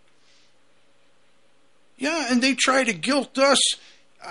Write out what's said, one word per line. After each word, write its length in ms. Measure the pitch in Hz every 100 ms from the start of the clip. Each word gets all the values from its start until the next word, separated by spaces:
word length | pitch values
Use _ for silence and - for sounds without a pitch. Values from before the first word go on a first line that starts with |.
| _ _ _ _ _ _ _ _ _ _ _ _ _ _ _ _ _ _ _ -
Yeah, 300 | 277 320 240
and 120 | 247
they 140 | 269 254
try 300 | - 262 233
to 80 |
guilt 440 | 175 208 277 - 262
us. 220 | 277 262 - - - - _ _ -